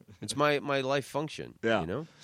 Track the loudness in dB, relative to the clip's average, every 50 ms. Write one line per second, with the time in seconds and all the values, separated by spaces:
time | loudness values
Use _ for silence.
0 | -20 -20 -16 -10 -8 -4 0 2 2 4 2 2 0 0 0 0 0 0 0 0
1 | -2 -2 -4 -4 -4 -4 -6 -10 -10 -12 -6 0 2 4 4 4 2 0 -2 -4
2 | -6 -8 -14 -18